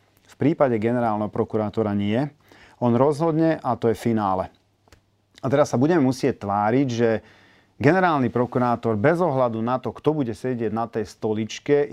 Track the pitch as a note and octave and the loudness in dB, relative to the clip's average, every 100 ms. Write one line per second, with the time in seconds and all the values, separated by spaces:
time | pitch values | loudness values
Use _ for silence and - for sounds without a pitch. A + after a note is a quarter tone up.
0 | _ _ _ - C#3 E3 C#3 A2+ A#2 B2 | _ _ _ -2 0 2 2 2 0 0
1 | A#2 G#2 G#2 - G#2+ A2 G#2 A2+ G#2 G2+ | 0 0 -2 -2 -2 -2 -2 -2 -2 0
2 | G2+ A2+ D3 - _ - - _ B2 A#2 | 0 0 -2 -8 _ -20 -20 _ 0 4
3 | C#3 D3 E3 D#3 E3 D#3 C3 A2+ A#2 G#2+ | 2 2 0 2 0 0 -4 -2 0 0
4 | A#2+ A2 G2+ F#2+ F#2 _ _ _ _ _ | 0 0 0 -2 -4 _ _ _ _ _
5 | _ _ _ - C3 C#3 C#3 A#2+ D3 F3+ | _ _ _ -10 -2 0 2 2 2 2
6 | C3 B2+ C#3 - G2+ G2+ G#2+ B2+ C#3 A#2 | 2 0 -4 -4 -4 -2 0 0 0 0
7 | A#2 A2 - - _ _ _ _ B2 F3+ | 0 0 -6 -20 _ _ _ _ 2 4
8 | F3+ D3+ A#2+ A#2+ A#2+ B2+ B2 A#2 A#2 G#2+ | 2 2 0 0 -2 0 0 0 -2 2
9 | B2+ E3+ F3 C3 B2 A2+ A#2 C3 A#2+ - | 2 2 0 0 0 -2 -4 -4 -6 -2
10 | D3+ D#3 A#2+ G#2 B2+ B2 A2 A2 A#2 A2+ | -2 0 -4 -4 -6 -4 -4 -4 -4 -6
11 | G#2 - A2+ G#2+ G#2+ - - C#3+ C#3+ | -8 -6 -4 -2 -4 -8 0 0 0